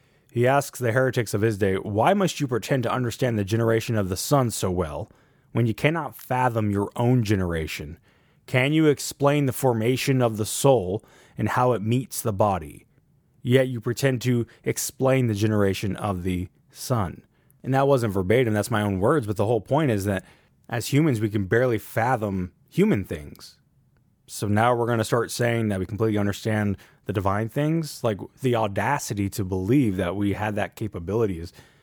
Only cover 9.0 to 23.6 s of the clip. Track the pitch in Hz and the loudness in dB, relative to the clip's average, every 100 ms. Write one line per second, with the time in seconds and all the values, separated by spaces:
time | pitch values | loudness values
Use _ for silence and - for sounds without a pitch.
9 | - - 139 147 139 - 131 113 113 131 | -4 0 2 2 0 0 0 2 0 0
10 | - 131 120 107 104 - 139 127 90 104 | 0 2 2 0 -4 2 4 4 2 -6
11 | - - - - 110 - 127 113 107 123 | -8 -20 -14 -4 -2 2 2 2 0 -2
12 | 123 - 117 98 104 92 73 - _ _ | -2 -6 -4 2 2 2 -6 -16 _ _
13 | _ _ _ _ 127 127 131 120 120 113 | _ _ _ _ 2 4 2 -2 -4 0
14 | 139 127 123 120 113 - - - - - | 0 0 0 0 0 -6 -6 -4 -6 0
15 | 131 131 123 101 107 107 98 95 104 - | 2 4 2 2 2 4 2 2 -4 -4
16 | 107 92 92 90 90 _ _ - - 123 | -4 -4 -2 -4 -4 _ _ -12 -4 -2
17 | 90 - - _ _ _ - 135 139 139 | -2 -6 -18 _ _ _ -2 2 4 2
18 | 113 98 92 120 120 107 101 110 104 95 | 2 0 2 4 4 0 0 0 0 2
19 | 107 156 104 104 104 117 - 139 151 104 | 2 2 0 -2 0 0 0 0 2 0
20 | 98 95 - - _ _ - 117 - 135 | 0 -4 -6 -20 _ _ -8 -8 0 2
21 | 160 113 110 107 95 117 127 110 - - | 2 2 0 -2 0 2 2 0 -2 -2
22 | 120 123 104 95 90 _ _ - 214 123 | 0 0 -2 -4 -6 _ _ 2 2 2
23 | 92 82 73 - - _ | -2 -10 -12 -20 -20 _